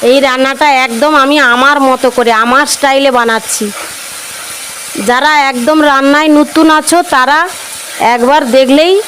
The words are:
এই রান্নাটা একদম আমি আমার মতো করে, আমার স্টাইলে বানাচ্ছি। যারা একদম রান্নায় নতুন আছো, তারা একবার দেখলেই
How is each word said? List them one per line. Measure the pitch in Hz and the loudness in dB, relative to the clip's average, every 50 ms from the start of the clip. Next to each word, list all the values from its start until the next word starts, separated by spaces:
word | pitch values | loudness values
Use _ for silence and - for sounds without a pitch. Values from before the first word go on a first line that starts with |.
| - 233 | 2 2
এই | 254 277 262 | 2 2 2
রান্নাটা | 277 254 262 262 269 277 262 302 294 277 262 254 | 0 0 0 -2 -2 -2 0 0 0 2 2 0
একদম | 262 233 226 254 302 311 294 269 | -2 -2 -2 0 2 2 2 2
আমি | 269 285 302 285 247 240 | 2 2 2 2 2 2
আমার | 247 254 277 294 294 269 262 | 2 2 2 2 2 2 2
মতো | 254 247 - 254 240 | 0 2 0 -2 0
করে, | - 240 226 233 214 226 | 0 0 0 2 0 0
আমার | 240 247 269 294 277 - | 2 2 0 0 0 -4
স্টাইলে | - - 277 269 277 277 277 254 247 | -2 -2 0 0 2 0 2 0 0
বানাচ্ছি। | 233 226 226 226 214 - - - 220 208 202 - - - - - - - - - - - - - - - - - - - - - - - - - 202 196 | 0 0 -2 -4 -4 -6 -8 -6 -6 -8 -8 -10 -14 -14 -16 -16 -16 -16 -16 -16 -16 -16 -16 -16 -16 -16 -16 -16 -16 -16 -16 -16 -16 -12 -10 -6 -4 -2
যারা | 240 247 277 302 302 294 277 269 | -2 0 0 0 0 2 0 0
একদম | 262 247 233 269 311 311 302 294 | -2 -2 -2 0 2 2 2 2
রান্নায় | 277 269 269 277 285 294 311 311 302 294 | 2 2 2 2 2 2 2 4 4 4
নতুন | 294 - - 320 320 320 311 302 | 2 2 0 0 2 4 2 2
আছো, | 302 - 320 339 349 - - | 0 0 0 0 0 0 0
তারা | 269 254 254 285 311 339 370 - - - - - - - - - - - 214 240 | 0 2 2 2 0 0 -2 -6 -12 -16 -16 -16 -16 -16 -16 -10 -4 0 0 0
একবার | 240 233 247 277 311 302 247 220 | 2 2 2 2 2 2 2 2
দেখলেই | 262 269 247 269 285 311 349 381 392 440 | 2 4 4 4 2 4 2 2 0 0